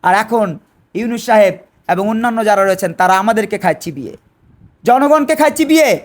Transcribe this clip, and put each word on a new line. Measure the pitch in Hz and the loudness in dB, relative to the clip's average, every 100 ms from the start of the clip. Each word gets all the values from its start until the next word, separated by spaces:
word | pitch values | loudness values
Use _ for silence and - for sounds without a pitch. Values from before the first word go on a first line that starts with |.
আর | 170 | 2
এখন | 190 220 233 202 156 _ _ _ | 0 0 -2 -2 -6 _ _ _
ইউনূস | 180 233 233 226 | -8 -6 -6 0
সাহেব | 220 196 170 _ _ - | 4 4 0 _ _ -6
এবং | 180 202 | -4 -2
অন্যান্য | 220 240 226 | -2 -2 -2
যারা | 214 202 | 0 2
রয়েছেন, | 196 185 185 | 0 0 -4
তারা | 165 - 190 | 0 2 2
আমাদেরকে | 202 220 214 202 | 2 -2 -2 -4
খায় | 185 160 | -2 -4
চিবিয়ে, | - 139 113 - _ _ _ _ - _ | -8 -12 -14 -16 _ _ _ _ -20 _
জনগণকে | - 247 285 302 285 | 0 2 4 2 2
খায় | 311 302 302 | 0 0 0
চিবিয়ে। | 294 320 285 165 | 2 4 4 0